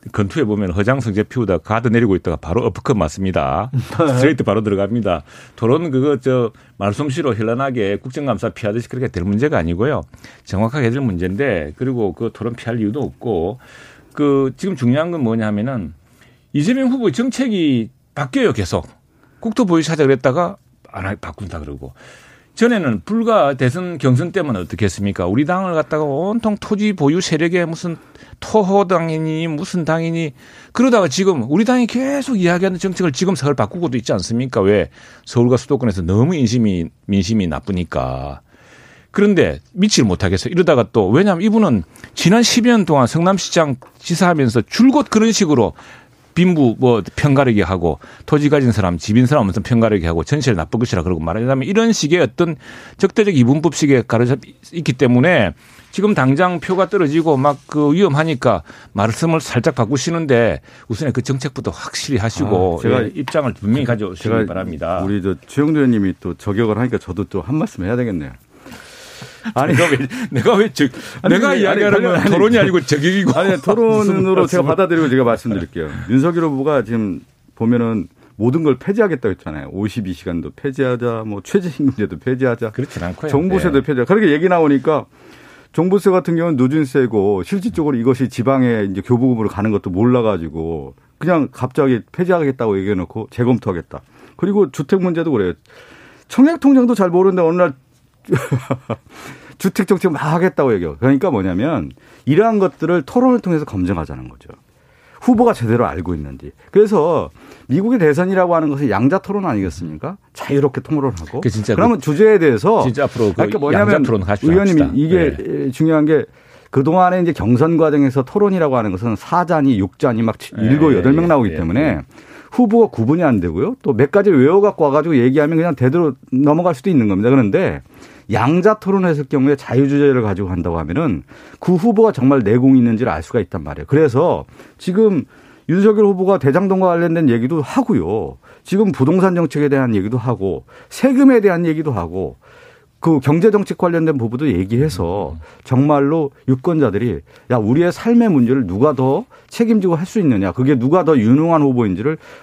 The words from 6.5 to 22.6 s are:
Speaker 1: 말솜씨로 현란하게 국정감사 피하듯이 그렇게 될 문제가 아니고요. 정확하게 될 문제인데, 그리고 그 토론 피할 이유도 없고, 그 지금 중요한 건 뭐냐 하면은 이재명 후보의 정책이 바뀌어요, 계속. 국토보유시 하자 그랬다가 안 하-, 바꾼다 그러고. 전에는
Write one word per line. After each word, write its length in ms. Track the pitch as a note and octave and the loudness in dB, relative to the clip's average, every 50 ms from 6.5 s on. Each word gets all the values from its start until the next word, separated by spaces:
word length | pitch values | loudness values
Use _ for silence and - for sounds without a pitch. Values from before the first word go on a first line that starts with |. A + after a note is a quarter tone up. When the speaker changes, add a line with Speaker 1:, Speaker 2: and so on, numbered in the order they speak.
| - _ _ _ _ - | -6 _ _ _ _ -6
Speaker 1:
말솜씨로 580 | G2 G#2 G#2 C3 D3 D3 C3 E3+ D3+ C3 A2+ | -4 -4 -4 -4 -4 -4 -4 -4 -4 -4 -4
현란하게 600 | G#2 A2 A2 A#2+ B2 C#3 C#3 B2+ B2 G2+ G2 G2+ G#2+ | -2 -2 -4 -4 -4 -4 -4 -4 -2 -2 -2 -4 -6
국정감사 520 | - C3 B2+ D3+ D3 C3+ A2+ F2+ - A2 | -8 -10 -10 -6 -4 -4 -4 -4 -4 -6
피하듯이 400 | - - - G#2 G#2+ A#2+ A#2+ - | -8 -6 -6 -4 -4 -4 -6 -8
그렇게 200 | - B2+ C3 A#2+ | -8 -8 -8 -6
될 140 | - F2+ E2+ | -4 -4 -2
문제가 360 | G2 G2+ G#2+ C3+ D3+ D#3 G#2+ | -2 -2 0 0 0 -2 -2
아니고요. 420 | D#2+ E2 E2+ E2+ A2+ D3 C#3+ G2 - - - - - - - - _ | -2 -2 -2 -2 -2 -2 -2 -4 -6 -10 -16 -20 -20 -20 -20 -20 _
정확하게 460 | - G2 F#2+ A2 A2+ B2+ D3+ B2+ A2+ | -8 -4 -4 -2 -2 -2 -2 -2 -2
될 120 | A#2+ C#3 | -2 -2
문제인데, 720 | C#3 A#2 F#2 E2 F2+ F2+ F#2+ G#2 C#3+ C3+ G#2 E2+ D2+ D2+ D#2+ - | -2 -4 -4 -4 -4 -4 -4 -4 -4 -2 -2 -4 -6 -8 -10 -8
그리고 360 | B2+ C3 C3 A#2+ G#2+ F#2+ E2 | -6 -6 -4 -4 -4 -4 -4
그 180 | - A#2 A2 - | -6 -8 -8 -8
토론 220 | - G#2 A#2 A#2 | -8 -8 -8 -8
피할 240 | - - A#2 A#2+ A#2+ | -8 -8 -8 -6 -4
이유도 200 | G#2+ G2+ A#2 D3 | -4 -4 -4 -4
없고, 600 | A#2+ - B2+ - A2+ B2 G#2 E2 D#2+ F#2 A#2+ B2+ - - - - - - - - _ _ _ | -6 -8 -10 -8 -6 -4 -4 -2 -2 -4 -6 -8 -14 -20 -20 -20 -20 -20 -20 -20 _ _ _
그 380 | - D3 C#3+ C#3 C#3 C3+ C3 C3 - | -2 0 0 2 0 0 -2 -4 -6
지금 180 | - G3 F3+ | -8 -8 -6
중요한 360 | C3 B2+ A#2+ B2+ D3 D#3+ F3 | -2 0 0 0 0 -2 -2
건 100 | F3 E3 | -4 -4
뭐냐 240 | C3 A2+ A2+ A2+ A2 | -2 -2 -2 -2 -2
하면은 480 | G#2+ G#2 G2+ G#2+ C3+ C3+ A2+ F2 D2+ D#2+ - _ _ _ _ _ _ _ _ _ _ - | -2 -4 -4 -4 -4 -6 -8 -8 -10 -14 -18 _ _ _ _ _ _ _ _ _ _ -4
이재명 340 | D3 D3 G3 B3+ C4+ C4+ B3+ | -2 -2 0 0 0 0 -2
후보의 240 | B3+ C4+ A#3 F#3+ C3 | -2 0 -2 -2 -2
정책이 800 | - A#3+ C4+ - - C4+ B3 G#3+ F#3 E3 D3 C3 A#2 A2 A2 - _ _ _ _ | -2 -2 -4 -4 -4 -4 -2 -2 0 0 0 0 0 -2 -4 -10 _ _ _ _
바뀌어요, 380 | C#3+ C#3+ B2+ - C#4 B3 F#3 B2 | -10 -8 -4 -2 0 0 0 0
계속. 340 | A2 F#2+ - - F2+ - - - _ _ _ _ _ _ _ _ _ | -2 -4 -4 -4 -6 -6 -8 -14 _ _ _ _ _ _ _ _ _
국토보유시 520 | - A#3 G#3 - A#3+ F3+ E3+ E3 D#3 D3+ | -8 -4 -2 0 0 2 2 2 2 2
하자 100 | E3 D#3 D3 C3+ | 2 4 4 4
그랬다가 500 | C3+ B2+ - C#3 B2+ E3+ F3 F3 G3 - _ _ _ _ _ - | 4 2 2 0 0 0 -2 -4 -6 -10 _ _ _ _ _ -18
안 140 | - G2 F2+ | -12 -10 -8
하-, 100 | F#2+ G2+ | -8 -8
바꾼다 440 | - - - F2 - G#2 E2+ E2 D#2+ | -8 -10 -14 -14 -14 -12 -12 -12 -12
그러고. 340 | D2 D2 C#2+ C2+ C#2 B1+ - - - - - - - - - _ _ _ _ | -12 -12 -14 -14 -16 -18 -18 -20 -20 -20 -20 -20 -20 -20 -20 _ _ _ _
전에는 500 | - | -2